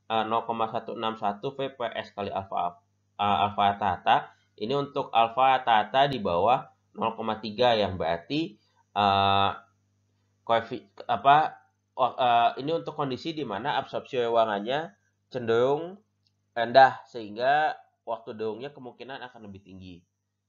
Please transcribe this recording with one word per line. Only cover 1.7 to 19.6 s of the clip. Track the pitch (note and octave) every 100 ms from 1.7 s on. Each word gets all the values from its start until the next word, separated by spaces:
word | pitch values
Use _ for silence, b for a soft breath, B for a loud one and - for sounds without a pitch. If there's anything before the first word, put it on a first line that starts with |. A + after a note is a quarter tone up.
| -
per | A#2
S | - - -
kali | G2+
alfa, | G2 G2 F#2+ F2 - _ _ _ -
eh, | G#2 G2
alfa | G2+ G2+ G2+ G2+
rata-rata. | G#2 F2 G#2+ C#3 - B B -
Ini | G#2+
untuk | C#3+ C#3 C#3 C3
alfa | A2+ A2+ C3 C3+ C3
rata-rata | A#2 G#2+ G#2 C3 C#3+
di | B2+
bawah | G2 E2+ G#2+ C3+ - _ _ G#2+
nol | A2 -
koma | A2 G#2+
tiga, | A2+ G#2+ B2 A2
yang | F#2+ F2+
berarti, | E2 E2+ - D3 F3+ b b b _ G2+
eh, | G2+ G2 G2 G2 G2 - _ _ _ _ _ _ _ _ -
koefi-, | A2+ - B2+ - -
apa, | - A#2 C#3 D3+ D#3 - _ _ _ -
wa-, | A#2+ -
eh, | B2 A#2 A#2 -
ini | C#3+ E3
untuk | D3+ D3+
kondisi | C#3 B2 E3+ D#3
di |
mana | A#2+ G2 C#3 A#2+
absorpsi | - A2+ - B2+
ruangannya | A#2 A#2 A2 G2+ G#2+ C#3+ E3+ _ _ _ _
cenderung | C3 A2+ A#2 B2+ D3+ F3 G3+ _ _ _ _ _ A#2
rendah, | A#2 C3 B2+ - -
sehingga | A#2+ G#2 G#2 C3 D3+ D#3 - _ _ -
waktu | A2+ B2+ A2
dengungnya | A2 A2 C#3+
kemungkinan | C#3+ B2 A2+ B2 C3+
akan | B2 A#2 G#2
lebih | F#2+